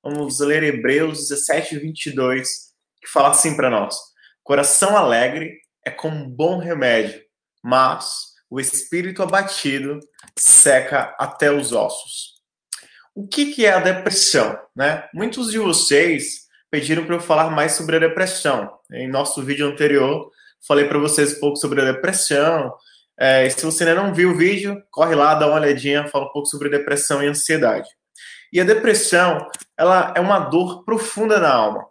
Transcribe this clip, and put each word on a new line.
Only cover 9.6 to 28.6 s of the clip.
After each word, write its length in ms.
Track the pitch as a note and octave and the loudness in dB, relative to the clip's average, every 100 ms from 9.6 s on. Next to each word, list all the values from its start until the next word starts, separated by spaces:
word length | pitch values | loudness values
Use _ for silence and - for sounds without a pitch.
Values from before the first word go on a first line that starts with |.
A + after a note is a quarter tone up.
| C#3+ C3+ C#3 D3 - _ - - | -4 -4 -6 -10 -14 _ -14 0
seca 760 | - - C#3+ C3 C3+ C#3+ A#2 - | 4 6 6 4 2 -4 -4 -8
até 320 | C3 - D3 | -8 0 0
os 220 | C#3+ B2 | 0 -2
ossos." 680 | A#2 G#2 - - - - _ _ _ _ - - _ _ | -2 -2 -6 -14 -16 -16 _ _ _ _ -18 -18 _ _
O 140 | - G3+ | -14 -6
que 200 | - C#4+ | -4 -2
que 180 | D4 | 2
é 80 | G#3+ | 4
a 60 | F#3 | 4
depressão, 800 | F3+ F#3 A3 G3+ - D3+ G#2+ - - | 2 0 -2 0 2 2 0 -4 -12
né? 360 | - C#3+ D#3 - | -4 -2 -2 -10
Muitos 380 | - A3+ - A3+ | -8 -6 -4 -6
de 80 | A3 | -2
vocês 880 | G3+ D#3+ - C#3+ F3 C#3+ - - _ _ _ | 0 0 2 2 2 -2 -6 -12 _ _ _
pediram 320 | D3+ C#3+ D#3 | -6 -2 -2
pra 100 | D#3+ | -2
eu 40 | E3+ | -6
falar 300 | - D#3 D#3+ | 0 2 2
mais 240 | D3+ D#3 | 0 0
sobre 240 | - D#3+ D#3+ | -2 0 2
a 20 | |
depressão. 720 | D#3+ E3 F#3 - D3+ B2 G2+ - _ | 2 0 -2 -2 -2 -2 -4 -14 _
Em 120 | B2 | -12
nosso 380 | B2+ C3+ C#3 - | -4 -4 -4 -6
vídeo 240 | C3 C#3+ D3 | -6 -4 -4
anterior, 640 | C#3+ D3 C#3+ C3+ D3+ - _ _ _ | 0 2 4 2 -2 -8 _ _ _
falei 220 | - C#3+ C#3+ | 0 2 4
pra 100 | D3 | 2
vocês 380 | D3 D3+ C#3+ | 0 2 0
um 40 | - | 0
pouco 160 | D3 C#3+ | -2 -2
sobre 240 | D3+ C#3+ | -2 0
a 100 | C3 | 0
depressão. 840 | C3 F3 F#3+ - C#3+ D#3 D#3+ C3 - _ _ _ - | 0 -2 -2 0 2 2 0 -4 -10 _ _ _ 0
É, 260 | C3 C3 | 2 4
e 60 | C3 | 2
se 140 | C3 | 0
você 180 | D#3+ D#3 | -4 0
ainda 180 | E3+ F3 | 2 2
não 120 | G3+ | 0
viu 180 | E3 F3+ | 2 2
o 60 | D#3 | 4
vídeo, 440 | F3 G3+ G3+ G3+ _ | 2 0 -4 -8 _
corre 240 | - E3 | 0 2
lá, 220 | D3+ D3+ | 4 4
dá 120 | D3+ D3+ | 4 2
uma 100 | D#3 | 2
olhadinha, 500 | D3 C3+ C#3 C#3+ D3 | 2 0 0 -2 -2
fala 200 | C#3 C3+ | -6 -6
um 40 | |
pouco 160 | D3 C#3+ | -6 -6
sobre 220 | C#3+ C#3+ | -6 -2
depressão 520 | C#3+ C#3+ D3 - C#3+ | -2 -2 -4 -2 -2
e 60 | C#3+ | -2
ansiedade. 640 | D3 - D#3 A#2+ G#2+ - _ _ _ - - _ | -2 -2 2 2 0 -8 _ _ _ -20 -20 _
E 80 | F3 | 0